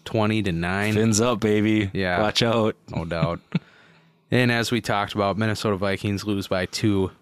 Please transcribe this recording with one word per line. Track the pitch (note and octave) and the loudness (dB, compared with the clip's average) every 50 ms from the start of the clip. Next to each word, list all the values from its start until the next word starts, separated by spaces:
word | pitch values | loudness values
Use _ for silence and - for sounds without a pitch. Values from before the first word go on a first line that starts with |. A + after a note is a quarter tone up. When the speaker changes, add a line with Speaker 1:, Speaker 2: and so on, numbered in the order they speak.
| - | -8
Speaker 1:
twenty | - - A2+ G#2 G#2+ A2 A2 G2 | -4 0 0 2 2 2 0 0
to | G2 | 0
nine. | E2 E2 E2+ F2 F#2+ G2+ G#2 G#2+ G#2+ | -2 -2 -2 -2 -2 -2 0 0 2
Speaker 2:
Fins | G#2+ A2+ A2+ G#2 G#2 | 2 2 4 4 4
up, | A#2 B2 A#2 G2 | 2 2 0 0
baby. | A2+ G#2+ G#2+ G#2+ G#2 A2 A2 G#2+ G#2 F#2+ - | 2 2 2 2 2 2 2 2 0 -2 -2
Speaker 1:
Yeah. | G2 F#2+ F2+ F2 F#2+ | -2 -2 0 0 0
Speaker 2:
Watch | G#2+ G#2+ - - A#2 | 0 0 0 0 2
out. | A#2 A2+ A#2 A2 A2 - _ _ - | 2 2 2 0 0 -2 _ _ -8
Speaker 1:
No | - E2 D#2+ | -8 -6 -6
doubt. | E2 E2+ E2 E2 E2+ E2+ E2 - - - | -4 -4 -2 -2 -2 -2 -4 -6 -6 -6
<laughs> | E3+ - - - - - - _ _ _ _ _ _ _ - | -6 -6 -8 -20 -20 -20 -20 _ _ _ _ _ _ _ -2
And | - B2 B2+ A#2+ | 0 2 2 2
as | A#2+ A#2 A2+ - | 2 0 0 0
we | A#2+ A2+ | -2 -2
talked | - - G#2+ G2+ G2+ - - | 0 0 0 0 -2 -2 -2
about, | G#2 G2+ G2 F#2 G2+ | 0 0 0 0 0
Minnesota | A2 A2 G#2+ - - A2 G2+ | 0 -2 -2 -2 -2 -2 -2
Vikings | F#2 G2+ G2 G2 - - G#2 G2+ F#2+ F#2+ | 0 -2 -2 -2 -2 -2 -4 -4 -4 -4
lose | G#2 G2+ G2 F#2+ | -4 -4 -2 -2
by | - G2 F#2 F#2 | -2 -2 -2 -4
two | - - - - G#2+ G2+ F#2+ F#2+ F2+ - - | -4 -4 0 0 2 2 2 0 -2 -4 -10